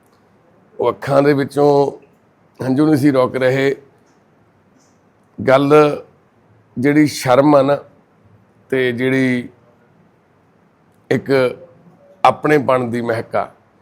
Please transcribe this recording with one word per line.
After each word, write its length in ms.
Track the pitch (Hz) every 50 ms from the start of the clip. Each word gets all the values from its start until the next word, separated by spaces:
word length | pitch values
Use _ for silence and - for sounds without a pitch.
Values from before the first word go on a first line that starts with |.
| _ _ _ _ _ _ _ _ _ _ _ _ _ _ _ -
ਉਹ 100 | - 120
ਅੱਖਾਂ 320 | 110 - - 135 139 139 143
ਦੇ 100 | 143 147
ਵਿੱਚੋਂ 600 | 135 143 139 - 143 147 147 143 143 143 139 - - - _ _ _ _ _ _ _ _ _ _ _ 123
ਹੰਝੂ 220 | 131 131 131 151
ਨਹੀਂ 100 | 151 156
ਸੀ 140 | 135 131 147
ਰੁਕ 260 | 135 131 127 123 127
ਰਹੇ। 400 | 131 131 127 131 135 135 139 135 - - _ _ _ _ _ _ _ _ _ _ _ _ _ _ _ _ _ _ _ _ _ _ _ _ _ _ _ _ _ _ - 101 131
ਗੱਲ 540 | 131 135 143 139 151 151 151 147 147 - - _ _ _ _ _ _ _ _ _ _ _ _ _ _ -
ਜਿਹੜੀ 280 | 120 - 147 151 151
ਸ਼ਰਮ 500 | 139 - - - 131 123 127 139 151 147
ਆ 60 | 139 135
ਨਾ, 160 | 139 143 139 - - _ _ _ _ _ _ _ _ _ _ _ _ _ _ _ _
ਤੇ 220 | - 131 127 127 120
ਜਿਹੜੀ 560 | 113 131 131 131 135 131 127 123 123 117 - - _ _ _ _ _ _ _ _ _ _ _ _ _ _ _ _ _ _ _ _ _ _ _ _ _ _ _ _ _ _ _
ਇੱਕ 460 | 131 123 - - 135 135 131 123 - - - - _ _ _ - _ _ _ _ - _ _
ਆਪਣੇਪਣ 600 | 127 120 - - 151 151 151 123 110 131 127 127
ਦੀ 160 | 117 113 120
ਮਹਿਕ 360 | 117 117 113 113 117 - -
ਆ, 140 | 107 95 - - _ _ _ _ _